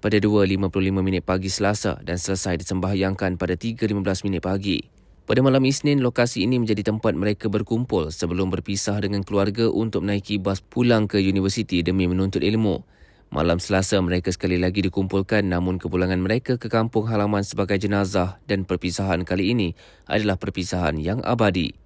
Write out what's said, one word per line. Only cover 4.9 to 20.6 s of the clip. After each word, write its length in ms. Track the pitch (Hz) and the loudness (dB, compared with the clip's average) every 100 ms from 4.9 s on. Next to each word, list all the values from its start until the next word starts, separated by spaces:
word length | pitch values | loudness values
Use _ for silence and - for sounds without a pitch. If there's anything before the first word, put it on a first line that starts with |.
| _ _ - | _ _ -20
Pada 160 | - 127 | -2 2
malam 240 | 135 135 | 4 4
Isnin, 400 | 135 139 147 143 | 4 2 2 2
lokasi 400 | 123 120 120 - | 2 2 0 2
ini 160 | 95 127 | 0 2
menjadi 320 | 113 104 104 | 2 0 0
tempat 240 | 107 110 82 | 0 0 0
mereka 320 | 101 104 110 | 0 0 -2
berkumpul 640 | 101 95 113 127 101 78 | -2 0 -2 0 0 -2
sebelum 400 | 80 87 87 95 | -4 -4 0 0
berpisah 480 | 90 87 98 - 104 | -2 -4 -4 -2 -2
dengan 240 | 98 101 | -2 -2
keluarga 480 | 98 101 101 104 113 | 0 0 0 2 0
untuk 320 | - 113 101 | 2 0 -2
menaiki 400 | 98 101 - 104 | -2 -2 -2 -2
bas 160 | 95 98 | -2 -4
pulang 480 | - - 120 113 104 | -4 0 4 4 4
ke 160 | 104 | 2
universiti 560 | 95 98 95 101 101 90 85 | 2 2 0 -2 -2 0 0
demi 160 | 92 | 2
menuntut 400 | 90 90 95 98 | 2 2 0 0
ilmu. 560 | 90 110 110 80 - _ - _ _ | 0 2 0 -2 -6 _ -20 _ _
Malam 320 | - 82 87 | -2 2 0
Selasa, 400 | - 95 92 101 | 2 0 2 2
mereka 320 | 90 90 90 | 2 0 0
sekali 240 | 90 92 90 | -2 0 2
lagi 240 | 90 98 | 0 0
dikumpulkan, 640 | 90 92 95 98 95 110 98 | 0 0 0 0 0 0 2
namun 320 | 90 90 92 | 0 0 -2
kepulangan 400 | 85 90 90 92 | -2 -2 0 0
mereka 400 | 92 113 - 123 | 0 -2 -2 -4
ke 80 | 117 | 0
kampung 400 | 113 113 113 110 | 0 0 0 0
halaman 400 | 110 101 104 101 | 0 2 0 -2
sebagai 320 | - 95 101 | -2 0 0
jenazah 640 | 98 101 98 98 90 - - | 0 0 2 0 0 -4 -4
dan 160 | 101 92 | -4 -2
perpisahan 560 | 90 92 85 98 87 | -2 -2 -2 0 0
kali 320 | 87 90 95 | 0 0 0
ini 240 | 120 90 - - - - | 2 0 -4 -16 -20 -4
adalah 240 | 104 104 | -2 0
perpisahan 640 | 95 101 95 | -2 -4 -6